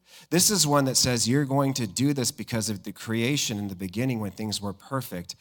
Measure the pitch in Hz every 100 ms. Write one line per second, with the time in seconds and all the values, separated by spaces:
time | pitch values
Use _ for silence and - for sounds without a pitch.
0 | _ - - 170 185 196 151 143 135 123
1 | 131 120 110 135 135 139 139 123 110 92
2 | 139 139 117 - 107 117 110 101 104 -
3 | - 113 117 143 - 104 101 90 95 104
4 | 131 117 104 90 107 98 101 95 - 135
5 | 123 90 87 -